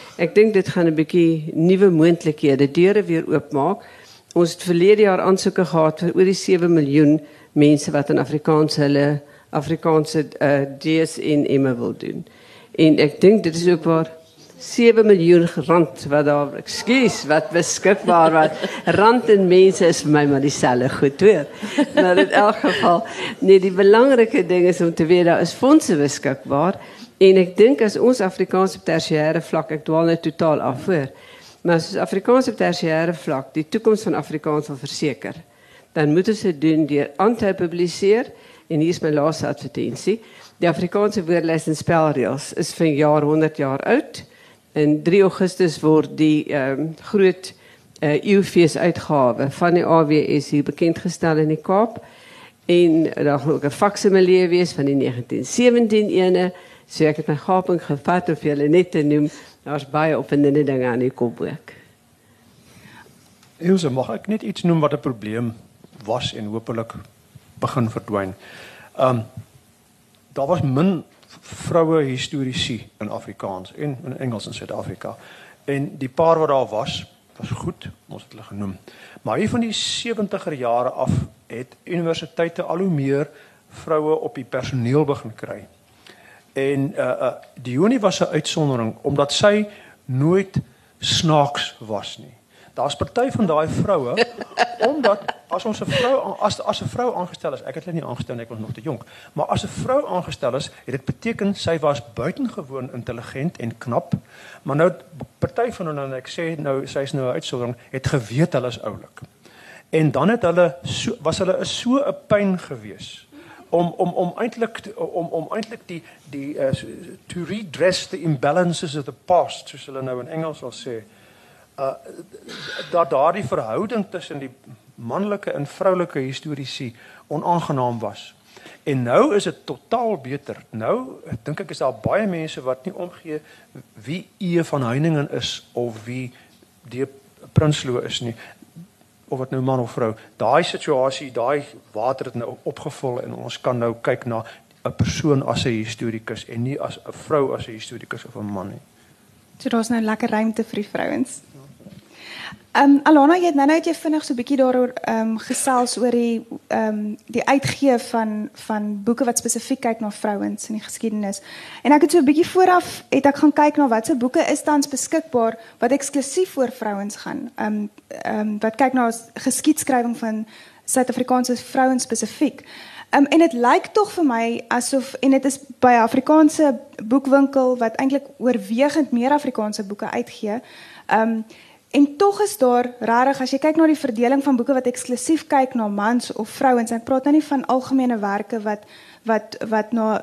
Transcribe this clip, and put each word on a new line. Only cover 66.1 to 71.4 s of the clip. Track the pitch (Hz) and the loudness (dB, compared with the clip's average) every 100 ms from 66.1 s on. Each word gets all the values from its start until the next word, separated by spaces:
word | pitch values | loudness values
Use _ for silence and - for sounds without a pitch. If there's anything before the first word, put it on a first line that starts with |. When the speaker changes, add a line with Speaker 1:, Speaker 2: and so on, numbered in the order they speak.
| 123 - | -4 -4
Speaker 2:
en | - 104 | -8 -8
hopelik | 113 110 117 113 - - _ _ - _ - | -8 -8 -8 -8 -14 -20 _ _ -20 _ -8
begin | - - 113 | -6 -2 -2
verdwyn? | 110 - 101 95 98 - - - - - - | -4 -4 -4 -4 -8 -18 -20 -20 -20 -18 0
Ehm, | 131 120 110 - - _ _ _ _ _ _ _ _ | 0 0 -4 -14 -20 _ _ _ _ _ _ _ _
daar | - 143 | -6 -2
was | 175 | 0
min | 139 131 185 175 - _ _ - | 0 2 2 0 -4 _ _ -20